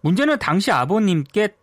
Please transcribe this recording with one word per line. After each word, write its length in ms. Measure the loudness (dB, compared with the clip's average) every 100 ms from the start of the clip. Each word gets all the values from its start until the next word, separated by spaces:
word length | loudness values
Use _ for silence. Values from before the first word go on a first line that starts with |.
문제는 380 | -2 0 0 0
당시 320 | -2 -2 0
아버님께 800 | 0 0 0 0 0 -2 -2 -2 -4